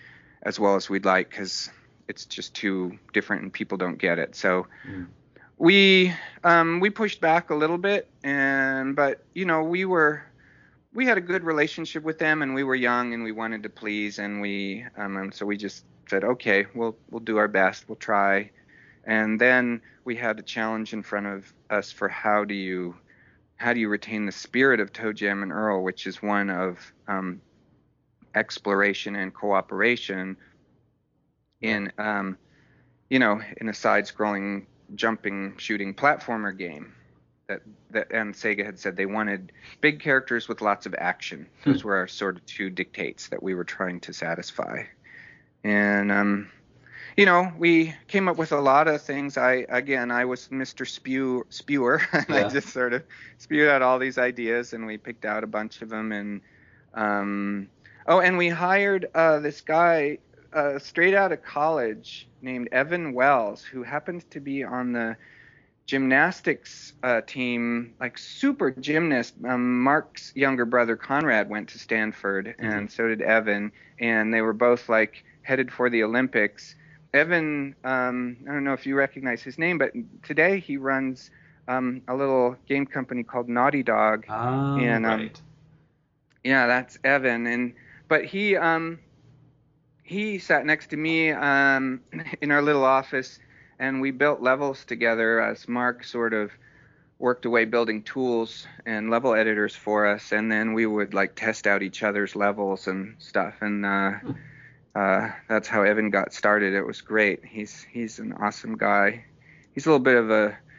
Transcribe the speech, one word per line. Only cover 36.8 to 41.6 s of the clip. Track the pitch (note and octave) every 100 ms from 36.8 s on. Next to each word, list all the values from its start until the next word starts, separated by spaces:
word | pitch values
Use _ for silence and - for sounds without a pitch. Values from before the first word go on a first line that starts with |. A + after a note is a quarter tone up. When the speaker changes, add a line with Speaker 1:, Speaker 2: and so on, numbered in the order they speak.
| D#2+ - _ _ _ _ -
Speaker 1:
That, | G2 - - _
that, | G#2+ -
and | A2+ G#2+
Sega | G2+ A2+ G#2
had | G#2 F#2
said | G2+ F#2
they | G2
wanted | G#2+ G#2+ G2 F#2 - - -
big | D3+ D3+
characters | D#3 C3+ - A#2+ -
with | A2
lots | G#2+ G2+ G2+
of | -
action. | F2 - - D2+ - _